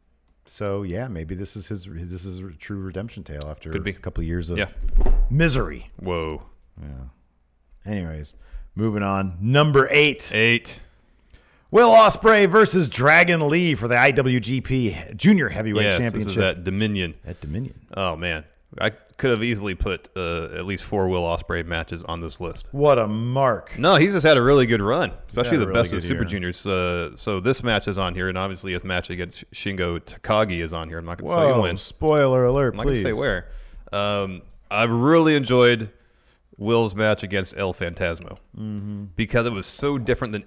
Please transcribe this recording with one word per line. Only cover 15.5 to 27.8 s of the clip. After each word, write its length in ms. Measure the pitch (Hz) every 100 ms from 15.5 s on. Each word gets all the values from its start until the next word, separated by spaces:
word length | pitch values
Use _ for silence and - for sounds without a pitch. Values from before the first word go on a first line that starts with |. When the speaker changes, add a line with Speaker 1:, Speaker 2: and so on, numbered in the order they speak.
| 92 110 104 104
Speaker 2:
Yes, 120 | 90
Speaker 1:
Championship. 280 | 117 104 104
Speaker 2:
this 80 | 101
is 0 |
at 200 | 95 85
Dominion. 500 | 90 95 107 101 87 - 85
Speaker 1:
At 120 | 85
Dominion. 340 | 71 90 131 - - -
Speaker 2:
Oh, 200 | 95 80
man. 280 | 87 80 76 _ _ -
I 120 | 87
could 400 | - _ - 135
have 120 | 113
easily 300 | 117 104 101 87
put, 340 | 104 87 - 95
uh, 300 | 85 82 82
at 120 | 82 90
least 180 | 95
four 240 | - 104 92
Will 140 | 90
Ospreay 420 | 85 85 - 87 82
matches 380 | 82 80 82
on 180 | 85 85
this 180 | 82 -
list. 300 | 87 - -
Speaker 1:
What 280 | 143 147 127
a 80 | 107
mark. 680 | 107 120 131 135 98 - -
Speaker 2:
No, 160 | 156 175
he's 180 | 180
just 100 | 190 156
had 120 | 135
a 40 |
really 240 | 123 143 120
good 140 | 113
run, 280 | 101 151 156
Speaker 1:
He's 80 | - -
Speaker 2:
especially 200 | 120 123
Speaker 1:
had 60 | 139
a 40 |
Speaker 2:
the 60 | 98
Speaker 1:
really 100 | 95
Speaker 2:
best 120 | 92
of 40 | -
Speaker 1:
good 60 | 87
Speaker 2:
Super 140 | 82
Speaker 1:
year. 80 | 87
Speaker 2:
Juniors. 380 | 98 90 87 101
Uh, 480 | 92 90 87 80 -
so 220 | - 98
this 240 | 107 131
match 240 | 117 104